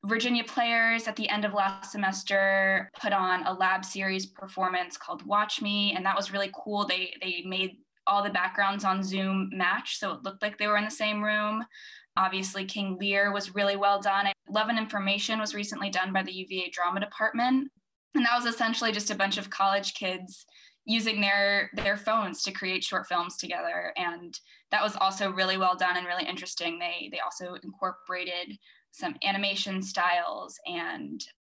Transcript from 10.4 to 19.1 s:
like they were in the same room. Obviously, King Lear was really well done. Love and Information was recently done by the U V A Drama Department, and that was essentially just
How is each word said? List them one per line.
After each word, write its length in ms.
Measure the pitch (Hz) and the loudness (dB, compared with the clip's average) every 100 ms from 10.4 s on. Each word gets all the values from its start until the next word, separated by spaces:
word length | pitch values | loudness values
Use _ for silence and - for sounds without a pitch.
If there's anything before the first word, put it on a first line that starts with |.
like 160 | 208 202 | -6 -2
they 80 | 208 | 2
were 120 | 208 | 2
in 80 | 214 | 0
the 60 | |
same 320 | 214 214 214 | -2 -2 0
room. 400 | 214 214 214 220 226 - - - _ - | 2 2 2 -2 -4 -12 -20 -20 _ 0
Obviously, 480 | 190 190 190 196 190 | 2 0 -4 -4 -6
King 320 | 208 196 185 | -4 -4 -2
Lear 320 | 202 196 202 | 2 4 4
was 220 | 202 196 | 2 -2
really 220 | 190 202 202 | 2 2 4
well 260 | 202 202 | 4 4
done. 240 | 202 196 196 196 - | 4 2 2 -2 -2
Love 200 | 208 214 | 0 2
and 100 | 226 | 2
Information 600 | 220 208 196 202 202 220 | 0 -2 0 0 0 -2
was 140 | 214 | -2
recently 380 | 208 208 214 196 | -4 -6 -4 -4
done 200 | 185 185 | -2 0
by 120 | 190 | 0
the 100 | 185 | -2
U 140 | 185 185 | -8 -6
V 160 | 185 180 | -6 -6
A 60 | |
Drama 280 | 185 175 190 | -2 0 0
Department, 720 | 202 - 220 226 247 262 277 _ _ _ _ 294 | -4 -2 0 2 2 2 0 _ _ _ _ 2
and 100 | 240 | 4
that 100 | 240 | 2
was 160 | 240 | 0
essentially 400 | 226 226 233 233 | 0 0 2 0
just 200 | 208 208 | 0 -2